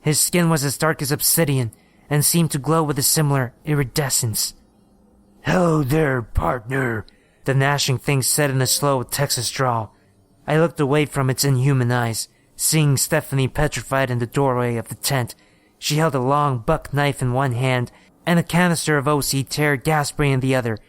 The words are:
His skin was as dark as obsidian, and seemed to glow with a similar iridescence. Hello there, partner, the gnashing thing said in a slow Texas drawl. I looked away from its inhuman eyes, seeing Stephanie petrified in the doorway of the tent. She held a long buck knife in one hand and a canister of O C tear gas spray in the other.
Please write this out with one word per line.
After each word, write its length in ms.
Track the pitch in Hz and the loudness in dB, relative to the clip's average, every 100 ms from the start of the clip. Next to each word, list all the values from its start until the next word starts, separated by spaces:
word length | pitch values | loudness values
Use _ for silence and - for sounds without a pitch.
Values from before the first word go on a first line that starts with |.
His 180 | - 151 | 0 0
skin 320 | - 180 170 | 0 2 2
was 140 | 160 | 2
as 140 | 139 - | 0 0
dark 240 | 156 160 | -2 0
as 100 | 143 | -2
obsidian, 600 | 143 - - 156 135 117 - _ _ _ | -2 0 2 2 0 -2 -8 _ _ _
and 140 | 147 | 0
seemed 260 | 139 175 160 | 2 2 0
to 80 | 151 | 0
glow 240 | 131 160 | 0 0
with 160 | 151 135 | 2 0
a 40 | |
similar 520 | 135 - 147 139 120 - | 0 2 2 2 -2 -6
iridescence. 880 | - 147 139 - 139 - 117 107 - - _ _ _ _ _ _ _ _ | -4 -2 0 -2 -2 -2 -2 -2 -6 -8 _ _ _ _ _ _ _ _
Hello 400 | - 170 175 156 | -2 2 2 2
there, 400 | 139 151 151 131 | 2 2 2 0
partner, 840 | 113 - 165 131 110 135 127 110 - _ _ _ | -2 -2 0 -2 -4 -4 -2 -4 -8 _ _ _
the 100 | - | -2
gnashing 440 | 135 139 143 - 127 | 0 2 0 0 -2
thing 240 | - 139 | 0 -2
said 280 | 123 - 147 | 0 0 0
in 100 | 131 | 0
a 60 | 127 | 0
slow 360 | - 143 139 | 0 0 0
Texas 480 | 123 - 143 - 113 | -2 -4 -2 -2 -6
drawl. 440 | - 131 117 107 _ _ _ _ _ - | -2 -2 0 -4 _ _ _ _ _ -2
I 120 | 151 | 0
looked 220 | 165 - | 0 0
away 260 | 143 147 147 | 0 2 0
from 240 | - 131 | 0 -2
its 140 | 131 | 0
inhuman 460 | 143 131 131 135 120 | 0 2 2 2 2
eyes, 380 | 123 117 113 - _ _ - | 0 -2 -4 -10 _ _ -6
seeing 400 | - 160 151 135 | 0 2 4 2
Stephanie 520 | - 156 - 135 131 | 0 -2 0 -2 -2
petrified 640 | - 147 - 113 135 135 | 0 -2 -2 -2 0 0
in 80 | 123 | -2
the 80 | 117 | -2
doorway 500 | - 139 123 123 117 | 0 0 0 -2 -4
of 120 | 110 | -8
the 60 | |
tent. 400 | 113 - 139 117 - _ _ _ _ | -8 -4 -2 -4 -8 _ _ _ _
She 180 | - 147 | -4 0
held 180 | 160 | 2
a 60 | 143 | 0
long 380 | 123 143 147 127 | 0 2 2 -2
buck 340 | 110 156 - | 0 -2 -2
knife 300 | 139 143 135 | 0 0 0
in 100 | 127 | -2
one 200 | 123 139 | 0 -2
hand 380 | 120 131 127 123 - _ _ | 0 0 0 -2 -8 _ _
and 140 | - 170 | 0 0
a 60 | |
canister 540 | - 165 180 165 - 151 | 2 2 2 0 0 0
of 100 | 135 | 2
O 120 | 147 | 0
C 220 | 131 139 | 0 -2
tear 340 | 127 - 151 143 | -4 -2 0 0
gas 340 | - 156 143 | 0 -2 -2
spray 200 | - 147 | -2 0
in 100 | 135 | 2
the 140 | 131 | 2
other. 240 | 131 117 110 | 0 0 -6